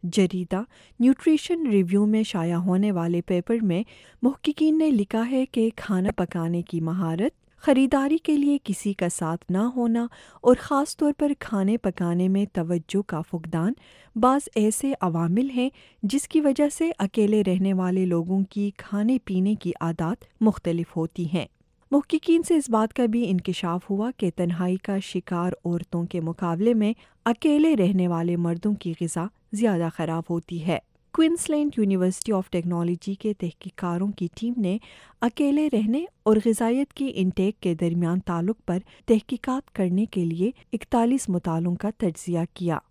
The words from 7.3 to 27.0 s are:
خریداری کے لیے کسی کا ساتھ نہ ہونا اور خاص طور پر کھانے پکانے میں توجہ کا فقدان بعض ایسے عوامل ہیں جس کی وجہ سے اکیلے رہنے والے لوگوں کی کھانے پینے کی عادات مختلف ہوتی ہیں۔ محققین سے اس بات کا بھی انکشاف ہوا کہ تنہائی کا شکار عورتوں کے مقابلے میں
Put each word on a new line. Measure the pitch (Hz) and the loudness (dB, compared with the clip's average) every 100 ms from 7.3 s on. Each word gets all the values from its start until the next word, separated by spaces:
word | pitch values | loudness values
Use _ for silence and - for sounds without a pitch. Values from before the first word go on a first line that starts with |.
| _ _ _ | _ _ _
خریداری | - 262 269 277 277 320 | 2 4 4 2 2 0
کے | - 294 | 0 0
لیے | 285 285 | 2 0
کسی | - 190 208 | -2 -4 -4
کا | 196 175 | -2 -4
ساتھ | - 165 170 - | -2 -4 -4 -2
نہ | 180 | 0
ہونا | 233 254 233 233 233 - - - | 0 0 0 0 -2 -8 -20 -2
اور | 240 254 | 4 4
خاص | - 285 294 - | 4 0 0 0
طور | 294 294 | 0 2
پر | 294 285 | -2 -2
کھانے | - 202 190 226 | -4 0 0 0
پکانے | 202 175 175 175 185 | -2 -2 -2 2 2
میں | 190 202 | 2 0
توجہ | - 165 175 156 196 202 | -2 -2 -2 -2 -4 -2
کا | 160 | -6
فقدان | 165 175 160 165 175 277 - - - - | -6 -8 -4 -2 -2 -4 -10 -20 -12 0
بعض | 247 277 - | 2 2 -2
ایسے | - 214 220 269 269 | 0 0 0 -2 -2
عوامل | 180 165 170 190 269 | -2 0 0 0 0
ہیں | 247 254 - - _ | 0 -2 -4 -20 _
جس | 202 269 - | -2 -2 0
کی | 320 | 2
وجہ | 294 269 294 | 2 2 0
سے | - 330 339 | 2 -2 -2
اکیلے | 196 - 208 214 196 | -4 0 2 2 2
رہنے | 185 190 | 2 2
والے | 190 185 185 185 | 0 0 0 0
لوگوں | 170 165 190 190 | 0 0 0 -2
کی | - 202 - | -2 -4 -6
کھانے | - 202 214 262 | -6 -2 0 0
پینے | - 185 190 | 0 0 2
کی | 214 175 - | 0 -4 -4
عادات | 165 160 165 233 - _ | -4 -2 -4 -4 -10 _
مختلف | 220 190 - 170 175 - | 2 2 -2 -2 -4 -4
ہوتی | 160 - 170 | -4 -4 -4
ہیں۔ | 175 - _ _ _ _ | -4 -4 _ _ _ _
محققین | 285 - 311 - 330 | 0 2 -2 2 2
سے | 339 330 | 4 0
اس | 277 | 2
بات | 220 220 | 0 0
کا | - 240 | 0 0
بھی | 226 233 | 2 0
انکشاف | 185 180 180 180 175 - | 0 -2 -4 -2 -4 -4
ہوا | 196 226 254 | -4 -4 -2
کہ | 185 - | -4 -2
تنہائی | 175 175 180 185 | -2 0 -2 -2
کا | - 196 | -2 -6
شکار | - 180 - 175 175 - | -4 -8 -4 -4 -2 -4
عورتوں | 170 170 170 170 170 | -4 -4 -4 -6 -4
کے | 180 | -4
مقابلے | 160 165 180 165 220 | -6 -4 -4 0 2
میں | 233 208 233 | 2 0 -2